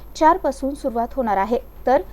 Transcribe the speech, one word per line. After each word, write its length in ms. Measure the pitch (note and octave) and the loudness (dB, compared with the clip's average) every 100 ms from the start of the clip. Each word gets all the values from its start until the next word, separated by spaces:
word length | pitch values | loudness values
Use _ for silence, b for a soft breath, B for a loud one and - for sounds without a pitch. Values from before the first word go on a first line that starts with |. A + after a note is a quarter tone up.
| B - | B 2
चार 200 | D#4 F4+ | 4 4
पासून 380 | C#4+ - C4+ | 0 -2 -6
सुरुवात 400 | C#4+ C4+ A#3 A#3+ | -4 -4 -2 -4
होणार 220 | C4+ A#3 G3 | -2 0 0
आहे. 220 | G3 A#3+ - - - | 0 -2 -4 -6 2
तर 160 | C#4 - | 2 2